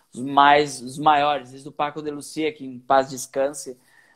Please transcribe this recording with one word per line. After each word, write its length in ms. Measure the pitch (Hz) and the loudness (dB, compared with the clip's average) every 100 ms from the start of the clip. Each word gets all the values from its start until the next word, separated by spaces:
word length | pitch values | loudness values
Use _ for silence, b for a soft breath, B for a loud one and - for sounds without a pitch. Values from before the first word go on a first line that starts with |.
| b - | b -10
os 60 | |
mais, 600 | 131 139 143 147 147 135 | -2 4 6 6 4 -4
os 180 | 123 131 | -12 -2
maiores, 520 | 156 147 147 143 127 | 2 2 2 -2 -6
desde 180 | 135 143 | -16 -16
o 40 | |
Paco 280 | - 147 151 | -6 -6 -6
de 100 | 151 | -10
Lucia, 420 | 147 139 - 156 | -10 -10 -6 -4
que 120 | 151 135 | -6 -12
em 140 | 123 | -14
paz 320 | - 135 131 | 2 2 2
descanse, 640 | 131 - 135 135 151 - 127 b b b | -4 -8 -4 -4 -4 -12 -16 b b b